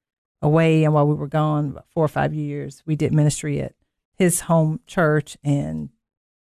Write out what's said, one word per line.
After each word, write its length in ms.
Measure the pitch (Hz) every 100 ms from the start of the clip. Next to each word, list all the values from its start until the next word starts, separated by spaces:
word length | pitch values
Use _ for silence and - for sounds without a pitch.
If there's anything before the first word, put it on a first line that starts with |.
| _ _ _ _
away. 440 | 147 160 165 160
And 100 | 151
while 140 | 151 147
we 60 |
were 120 | 147 143
gone 440 | 156 151 151 147
about 180 | - -
four 140 | 170
or 40 | 151
five 240 | 139 143
years, 500 | 151 147 143 139 - 160
we 80 |
did 180 | 151 156
ministry 480 | 151 147 - 151 143
at 140 | 131 - _ _ _
his 280 | - 180 -
home 360 | - 165 156 156 -
church 500 | - 156 151 - -
and 460 | 147 143 151 - 147 - _ _ _ _ _